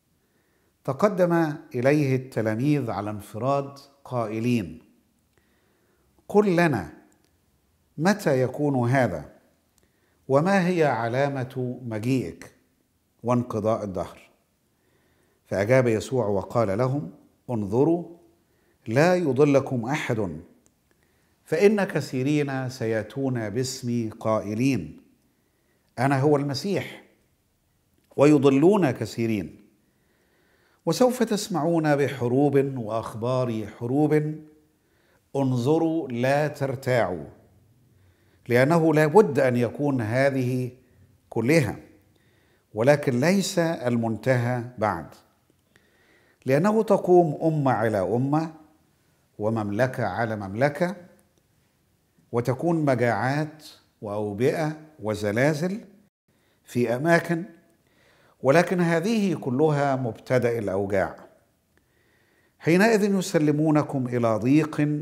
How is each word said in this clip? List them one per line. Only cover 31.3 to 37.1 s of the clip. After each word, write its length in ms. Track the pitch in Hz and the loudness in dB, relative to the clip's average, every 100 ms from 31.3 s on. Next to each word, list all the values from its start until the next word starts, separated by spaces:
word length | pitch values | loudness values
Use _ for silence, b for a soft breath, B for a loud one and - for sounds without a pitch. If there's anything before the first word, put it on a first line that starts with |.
| 202 - 170 165 165 156 143 | -2 -4 -2 0 0 2 2
بحروب 840 | 131 123 120 127 143 139 139 131 | 0 -2 0 2 4 2 0 -4
وأخبار 880 | 104 113 107 110 120 127 123 110 101 | -6 -6 -6 -6 -4 -2 -2 -4 -8
حروب، 680 | - 120 139 151 151 151 156 - _ _ _ _ _ _ _ _ 139 | -10 -2 0 2 2 0 -8 -14 _ _ _ _ _ _ _ _ -2
انظروا 720 | 131 127 123 160 165 160 131 | 0 0 2 2 0 -2 -4
لا 400 | 120 131 143 147 | -2 0 2 0
ترتاعوا، 760 | 139 135 127 123 123 90 | -4 -6 -4 0 0 0